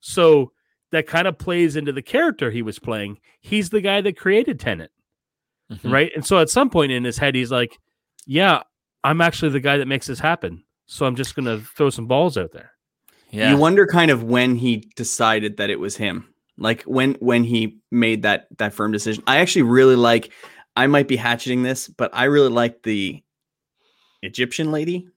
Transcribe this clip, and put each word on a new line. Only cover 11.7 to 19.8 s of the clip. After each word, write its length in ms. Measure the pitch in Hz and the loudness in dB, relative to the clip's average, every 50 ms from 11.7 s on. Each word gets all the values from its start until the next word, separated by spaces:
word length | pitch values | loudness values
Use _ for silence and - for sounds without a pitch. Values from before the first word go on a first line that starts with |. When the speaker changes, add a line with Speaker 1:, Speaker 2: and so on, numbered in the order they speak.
| - - 151 139 | -4 -2 -2 -2
Speaker 1:
some 160 | - - 113 117 | 0 -4 -4 -2
balls 280 | 131 139 170 180 135 | 0 2 2 0 0
out 140 | 104 90 82 | -4 -6 -6
there." 220 | - - - - _ _ _ _ _ _ _ _ _ _ _ _ | -10 -20 -20 -20 _ _ _ _ _ _ _ _ _ _ _ _
Speaker 2:
Yeah. 220 | - 107 110 110 | -4 0 2 4
Speaker 3:
You 40 | 143 | 4
wonder 300 | 143 151 165 190 202 196 | 6 4 4 6 4 4
kind 240 | - 175 175 170 156 | 4 4 4 4 4
of 140 | 139 120 113 | 2 0 0
when 320 | 113 123 123 123 127 127 | 0 2 2 2 2 0
he 340 | 117 127 127 117 107 - - _ | 0 0 -2 -2 -2 -4 -14 _
decided 600 | - 120 - - - 123 113 110 107 107 107 104 - | -10 -8 -8 -2 0 2 2 2 0 -2 -4 -6 -4
that 120 | 104 101 | -4 -4
it 80 | 101 - | -4 -4
was 180 | 80 101 101 | -6 -8 -6
him. 380 | - 110 101 87 95 95 _ _ _ _ _ _ - | -6 -6 -6 -6 -8 -12 _ _ _ _ _ _ -6
Like, 240 | 92 110 117 - | -2 -2 -2 -2
when, 320 | - - 127 131 131 139 135 - | -4 -4 -2 0 0 0 -2 -2
when 240 | - 120 120 120 120 | 0 2 2 2 2
he 340 | 117 120 113 113 107 - - _ _ | 2 0 -2 -2 -4 -6 -12 _ _
made 300 | - 120 117 113 113 107 107 | -2 0 0 0 0 0 0
that, 240 | 104 101 - - _ - - | -2 -2 -2 -4 _ -8 -6
that 160 | 110 104 - | -6 -6 -4
firm 160 | - 107 107 | -4 -4 -4
decision. 320 | 107 104 - 113 107 - - - | -4 -4 -4 -6 -6 -4 -2 0
I 80 | 131 | 2
actually 260 | 147 175 160 - 190 | 2 2 2 2 2
really 320 | 135 117 120 127 | 4 4 6 6